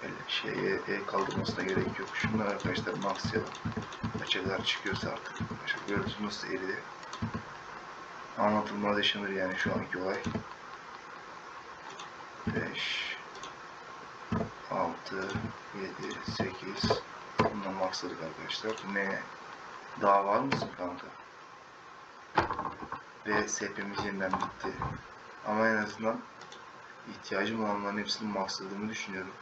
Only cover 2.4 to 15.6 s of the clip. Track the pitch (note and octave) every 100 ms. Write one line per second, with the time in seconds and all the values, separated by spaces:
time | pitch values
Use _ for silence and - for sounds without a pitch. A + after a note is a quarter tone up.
2.4 | G2+ G2+ F#2+ F2+ - G2+ G2 G2 - A2
3.4 | - - - A2 - - A2+ - - G2
4.4 | F#2+ F#2+ E2+ - - - - - - -
5.4 | - - - - - G2+ G2 G#2 G#2 -
6.4 | G2 F#2 F#2+ G2+ - - - - A2+ -
7.4 | - - - - - - - - - -
8.4 | G#2 G#2+ G#2 G#2 G#2 G#2 - G#2 G2+ F#2+
9.4 | F#2 F#2 - A2+ G2+ F#2 F#2 G2+ - A2
10.4 | - - - - - - - - - -
11.4 | - - - - - - - - - -
12.4 | - - - - - - - - - -
13.4 | - - - - - - - - - -
14.4 | - - - F#2+ F2 E2+ - F#2+ F#2+ A2
15.4 | A2 -